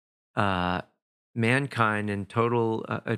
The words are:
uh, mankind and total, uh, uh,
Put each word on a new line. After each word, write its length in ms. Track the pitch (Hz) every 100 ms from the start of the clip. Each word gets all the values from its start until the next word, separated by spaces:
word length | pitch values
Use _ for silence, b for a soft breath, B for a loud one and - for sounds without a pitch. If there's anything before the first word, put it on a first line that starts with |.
| _ _ _ -
uh, 460 | 101 92 90 90 - _ _ _ _
mankind 760 | 120 113 131 139 120 110 104 104
and 180 | 101 95
total, 560 | 117 117 120 113 110 -
uh, 120 | 107
uh, 80 | -